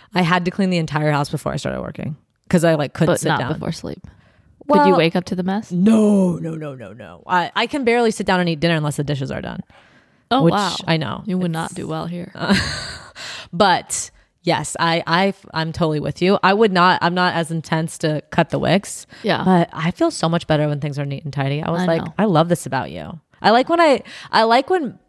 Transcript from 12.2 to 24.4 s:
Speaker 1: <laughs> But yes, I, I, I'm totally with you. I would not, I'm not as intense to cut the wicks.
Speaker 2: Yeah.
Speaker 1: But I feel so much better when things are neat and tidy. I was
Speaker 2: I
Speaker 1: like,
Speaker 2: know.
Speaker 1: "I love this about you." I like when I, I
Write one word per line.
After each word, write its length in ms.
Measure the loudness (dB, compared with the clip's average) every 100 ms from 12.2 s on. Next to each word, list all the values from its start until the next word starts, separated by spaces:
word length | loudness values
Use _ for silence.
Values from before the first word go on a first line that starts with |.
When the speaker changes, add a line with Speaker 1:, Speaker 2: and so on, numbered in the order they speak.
| -12 -8
Speaker 1:
<laughs> 80 | 0 0 0 -8 -12 -16 -18 -16 -16 -14 -10
But 580 | 2 4 2 -2 -8 -8 _ _ _
yes, 340 | -2 -2 -2 -2
I, 240 | 0 0 0
I, 280 | 2 0 -2 -8
I'm 180 | -6 -6
totally 260 | -2 -2 0
with 220 | -4 0
you. 180 | 2 4
I 100 | 4
would 180 | 4 4
not, 280 | 6 4 4
I'm 120 | 2
not 200 | 2 0 0
as 160 | -2
intense 460 | -4 -2 -2 -2 -4
to 220 | -2 -2 -2
cut 180 | 0 0
the 100 | 0
wicks. 460 | 2 0 -2 -12 -16 -8
Speaker 2:
Yeah. 220 | -2 0
Speaker 1:
But 260 | 4 4 2
I 180 | -2 -6
feel 200 | 0 -2
so 160 | 0 0
much 180 | -2 0
better 200 | 0 0
when 120 | -2
things 180 | -4 -6
are 80 | -6
neat 180 | -8
and 100 | -8
tidy. 280 | -4 -2 -2
I 80 | -2
was 120 | -2
Speaker 2:
I 40 | 0
Speaker 1:
like, 160 | 0 -2
Speaker 2:
know. 80 | -2
Speaker 1:
"I 80 | 2
love 240 | 4 4
this 160 | 0 -2
about 240 | -6 -6
you." 280 | -10 -12 -14 _ _
I 100 | 4
like 180 | 4 4
when 100 | 4
I, 200 | 4 4 -2 -18 -2
I 120 | 2